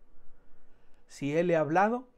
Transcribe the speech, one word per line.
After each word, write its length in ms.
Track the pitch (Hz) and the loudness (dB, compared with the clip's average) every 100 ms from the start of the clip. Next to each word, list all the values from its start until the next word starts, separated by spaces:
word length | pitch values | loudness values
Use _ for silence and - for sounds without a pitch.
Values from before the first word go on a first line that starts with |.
| - - - - - - - - - - - | -14 -8 -8 -8 -10 -10 -10 -12 -14 -16 -16
Si 280 | - 143 156 | -6 -2 2
Él 120 | 175 | 4
le 80 | 165 | 4
ha 40 | |
hablado, 480 | 147 170 208 247 262 | 4 4 4 2 -6